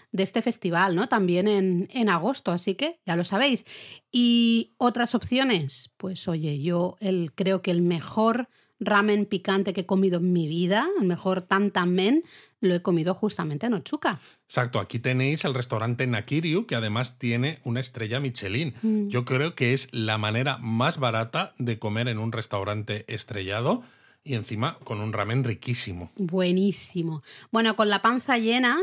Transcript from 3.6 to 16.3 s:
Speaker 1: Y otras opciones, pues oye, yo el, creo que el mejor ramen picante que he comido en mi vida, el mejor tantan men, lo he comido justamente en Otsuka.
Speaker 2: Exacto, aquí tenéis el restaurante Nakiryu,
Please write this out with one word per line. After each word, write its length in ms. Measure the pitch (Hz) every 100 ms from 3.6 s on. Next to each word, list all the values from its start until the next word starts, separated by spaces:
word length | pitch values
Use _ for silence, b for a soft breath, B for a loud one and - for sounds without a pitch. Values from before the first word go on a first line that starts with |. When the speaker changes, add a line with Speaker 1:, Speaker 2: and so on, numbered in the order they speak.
| - B B B _
Speaker 1:
Y 600 | 247 240 233 233 226 - -
otras 360 | 247 240 233 240
opciones, 760 | - 254 269 190 139 - - -
pues 300 | 190 185 -
oye, 320 | 165 156 147
yo 340 | 156 175 180 -
el, 320 | 202 185 165 -
creo 260 | 190 190
que 100 | 190
el 100 | 175
mejor 640 | 175 170 - - 220 226 240 b b b
ramen 460 | 202 202 214 208 202
picante 480 | 190 - 196 196
que 80 | 190
he 40 | 180
comido 320 | 190 190 175
en 120 | 180
mi 140 | 175 156
vida, 400 | 165 175 208 311 392
el 60 | 190
mejor 340 | 175 185 185
tantan 500 | 180 196 202 190 180
men, 300 | 180 190 294 - B B B
lo 120 | 190
he 80 | 175
comido 320 | 180 170 160
justamente 540 | 185 214 - 151 147 226
en 60 | 202
Otsuka. 440 | - 294 302 180 B B -
Speaker 2:
Exacto, 340 | - 120 117
aquí 180 | 95 117
tenéis 440 | 127 127 131 156 156
el 80 |
restaurante 540 | 131 123 110 113 120 127
Nakiryu, 580 | 113 -